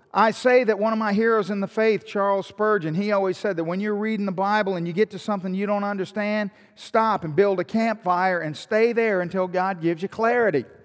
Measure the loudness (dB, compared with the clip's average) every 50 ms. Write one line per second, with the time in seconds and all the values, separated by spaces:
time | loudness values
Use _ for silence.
0 | _ _ 0 2 2 2 2 2 2 4 4 4 4 4 2 0 0 0 0 0
1 | 0 0 2 2 2 2 2 2 0 -2 -4 -4 -4 -4 -2 0 2 2 2 0
2 | -2 -4 -2 0 0 2 0 0 -2 -6 -6 -2 0 2 2 0 0 -2 -4 -2
3 | -2 0 0 0 0 0 -2 -2 -2 -2 -2 -2 -2 -2 -2 -4 -2 -2 -2 -2
4 | -2 -2 -2 -2 -2 -2 -2 -2 0 0 2 0 0 0 -2 -4 -4 -2 0 0
5 | 0 0 -2 -6 -6 -6 -4 -4 -4 -4 -4 -4 -2 -2 -2 -2 -2 -4 -4 -4
6 | -6 -6 -6 -6 -4 -2 -2 -2 -4 -4 -8 _ -20 _ _ -20 -6 -2 2 2
7 | 2 2 0 -2 -2 -2 2 2 4 4 2 0 -2 -2 0 0 0 0 -2 -2
8 | 0 0 2 2 2 2 0 0 -2 -6 -8 -10 -6 -2 2 2 4 4 2 2
9 | 0 2 2 0 0 -2 -2 -2 -2 0 0 0 0 0 -2 -2 0 -2 -2 -2
10 | -4 -6 -4 -2 0 2 2 2 2 2 2 0 -2 -4 -10 -20